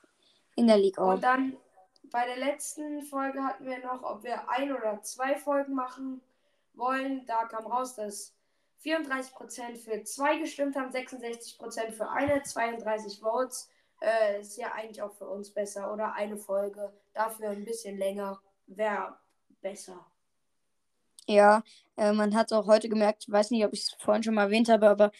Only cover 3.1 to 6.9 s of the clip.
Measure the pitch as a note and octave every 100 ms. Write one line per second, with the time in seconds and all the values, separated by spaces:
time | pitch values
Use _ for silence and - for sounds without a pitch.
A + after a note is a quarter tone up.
3.1 | C4+ C4+ C4+ C4 B3+ C4 B3+ B3+ B3+ -
4.1 | G#3+ A#3 A#3 - B3+ C#4 B3+ A3 G#3 -
5.1 | B3 C4+ C#4+ D4 C#4 C#4 C4+ B3+ C4+ C4
6.1 | B3+ _ _ _ _ _ - B3